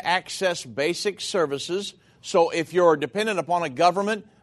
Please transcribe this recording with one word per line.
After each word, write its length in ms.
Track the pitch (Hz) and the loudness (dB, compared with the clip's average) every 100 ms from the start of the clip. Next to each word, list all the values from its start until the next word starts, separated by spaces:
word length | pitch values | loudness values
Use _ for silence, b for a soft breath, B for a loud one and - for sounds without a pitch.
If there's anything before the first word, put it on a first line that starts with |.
| - | 0
access 560 | 180 - - 190 175 | -2 -2 -4 -4 -4
basic 560 | 131 113 151 175 208 175 | -8 -4 -2 -2 -4 -6
services. 760 | - 196 151 139 - 185 202 - b b | -6 -2 -2 -4 -6 -6 -8 -14 b b
So 300 | - 185 170 | 0 2 4
if 200 | 165 156 | 0 -2
you're 240 | 175 175 156 | 4 6 4
dependent 420 | 143 196 220 190 | 0 -4 -2 -2
upon 260 | 151 175 | -2 -2
a 60 | 165 | -2
government 560 | 127 170 180 202 214 - b | 2 4 4 -2 -4 -8 b